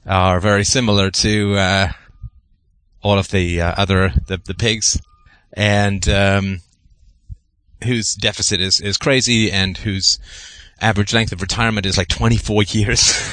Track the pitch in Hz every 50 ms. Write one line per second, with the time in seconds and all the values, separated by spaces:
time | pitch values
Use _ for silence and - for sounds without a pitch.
0 | - - 95 92 92 95 90 90 90 107 101 101 101 - - 135 123 110 101 101
1 | 95 98 - - - 107 107 107 101 101 101 101 95 92 98 98 98 - - -
2 | - - - _ - - - _ _ _ _ _ _ _ _ _ _ _ _ _
3 | - 101 104 98 90 - - 95 90 87 85 85 85 85 87 - 98 95 98 92
4 | 95 92 80 - - - 95 87 - - 92 - 117 113 110 113 - - - -
5 | - _ _ _ _ _ _ _ _ _ - - 104 104 101 101 104 101 98 95
6 | 92 107 104 98 101 98 98 101 95 98 95 90 - _ _ _ _ _ _ _
7 | _ - _ _ _ - - - _ _ _ _ _ _ - - - 120 123 113
8 | 107 - - - 120 107 - - - - 104 87 92 95 - - - 101 95 -
9 | - 147 135 131 127 120 120 113 110 104 98 98 95 95 92 - - 110 95 95
10 | 92 - - - - - - - - - - - - - - - - 113 104 98
11 | 104 - - 117 113 - 101 87 95 92 - 117 117 113 110 104 92 98 92 101
12 | 90 - - - 113 113 117 107 - - 107 104 104 - - 110 104 104 113 -
13 | - - - - - -